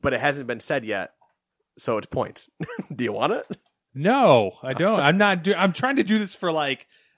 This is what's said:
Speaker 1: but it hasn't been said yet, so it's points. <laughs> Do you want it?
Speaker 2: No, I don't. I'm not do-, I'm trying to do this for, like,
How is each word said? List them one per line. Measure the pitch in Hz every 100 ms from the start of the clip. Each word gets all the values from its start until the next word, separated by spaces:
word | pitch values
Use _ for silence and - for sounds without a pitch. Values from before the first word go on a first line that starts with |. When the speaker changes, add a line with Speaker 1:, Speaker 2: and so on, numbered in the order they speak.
Speaker 1:
but | 143
it | 120
hasn't | 143 139 123
been | 117
said | - 139
yet, | 110 98 87 _ _ _ _ _ _ -
so | - 110
it's | -
points. | 127 110 - - - 165
<laughs> | 480 -
Do | 131
you | 113
want | 104 139
it? | 240 - - _ _ _
Speaker 2:
No, | 131 175 269 214 123 104 -
I | 131
don't. | 135 185 208
I'm | 143 185
not | 208 185
do-, | 170
I'm | 175 190
trying | - 254 277
to |
do | 185 214
this | 202
for, | - 180
like, | 156 143 131 - _ _